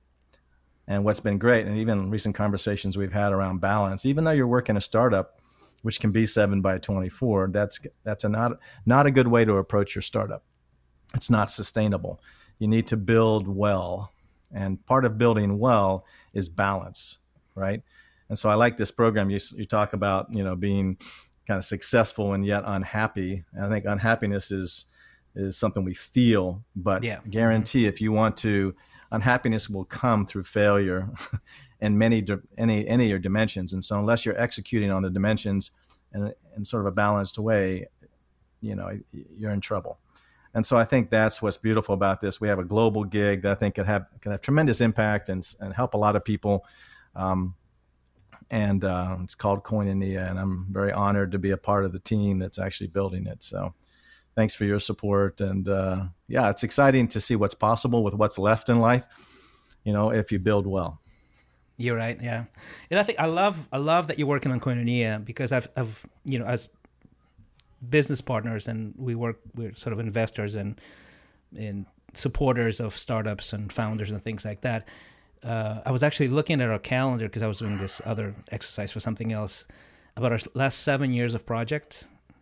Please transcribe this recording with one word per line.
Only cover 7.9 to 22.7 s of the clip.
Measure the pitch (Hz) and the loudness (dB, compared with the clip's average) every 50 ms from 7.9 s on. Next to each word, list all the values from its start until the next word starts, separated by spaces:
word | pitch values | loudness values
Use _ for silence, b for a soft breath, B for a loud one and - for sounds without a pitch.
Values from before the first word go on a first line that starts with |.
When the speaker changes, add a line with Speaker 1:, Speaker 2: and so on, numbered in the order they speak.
| - _ _ | -18 _ _
Speaker 1:
that's | 107 107 - - | -8 -4 -2 -2
a | 107 | 0
not, | 104 110 117 120 117 - B B B B B | 0 2 0 0 -2 -4 B B B B B
not | 113 123 139 143 | 4 6 6 6
a | 143 | 6
good | 131 131 123 120 | 6 6 6 6
way | 117 117 113 | 6 6 6
to | 110 104 98 | 6 4 2
approach | 92 - - 101 101 - - | 2 2 0 0 0 0 -2
your | 98 - | -6 -6
startup. | - - 104 101 101 101 - - _ _ _ _ _ _ _ _ _ _ _ _ - - | -4 -2 -4 -4 -4 -6 -10 -14 _ _ _ _ _ _ _ _ _ _ _ _ -8 -4
It's | 120 - - | -2 2 4
not | 120 107 101 - | 4 4 4 2
sustainable. | - - 101 - - 113 107 107 98 90 92 92 90 - b b b b b b b b | 0 -2 -2 -2 0 0 0 2 0 0 -2 -6 -10 -12 b b b b b b b b
You | 107 107 | 0 2
need | 110 113 113 - | 2 2 2 2
to | 117 | -2
build | 107 98 92 113 113 113 110 107 107 95 | -2 2 4 4 6 6 6 4 2 0
well. | 95 98 95 104 104 98 92 87 87 90 95 101 98 - _ _ _ _ _ _ _ | -2 -2 0 2 2 2 2 0 -2 -6 -6 -8 -10 -14 _ _ _ _ _ _ _
And | - 101 98 98 92 - - | -8 -6 -4 -4 -4 -6 -2
part | - 127 135 127 | 2 2 4 4
of | 117 107 107 | 2 2 4
building | 120 117 113 107 104 98 101 101 | 4 4 4 4 2 2 2 2
well | 117 131 120 107 98 95 95 95 b b b b b b - | 4 4 4 6 4 4 0 -2 b b b b b b -4
is | 101 92 82 | -4 -4 -4
balance, | 85 95 98 98 98 95 90 95 98 - - - - - _ _ _ _ _ _ _ | -2 0 0 0 0 -2 -6 -8 -10 -8 -8 -8 -10 -12 _ _ _ _ _ _ _
right? | 95 95 98 104 117 - b b b b b b b b b | -6 -4 -4 -4 -4 -8 b b b b b b b b b
And | 110 - | -6 0
so | - 107 | 2 4
I | 104 | 6
like | 110 120 120 113 - | 6 6 4 4 0
this | 107 - | -4 -4
program. | - - 117 113 104 107 98 98 | 0 2 2 4 4 2 2 0
You | 101 | 0
s-, | 98 - - - | -2 -4 -6 -6
you | - 104 | -8 -6
talk | - - 107 104 - - | -2 0 0 0 0 0
about, | 98 101 101 95 95 - - 117 | -2 -2 0 0 -2 -2 -4 -4
you | 104 98 | -4 -2
know, | 95 92 | -2 -2
being | 90 95 101 98 98 95 92 92 B B B B B B B B _ _ | -2 -2 0 0 0 0 -2 -2 B B B B B B B B _ _
kind | - 104 95 | -4 -4 -4
of | 95 | -2
successful | - 104 - - - - 120 110 - - - 104 98 98 | -4 -4 -2 -2 2 4 4 4 2 0 -2 -2 -2 0
and | 98 98 | 0 0
yet | 101 104 101 95 | 0 0 -2 -2
unhappy. | 104 | -2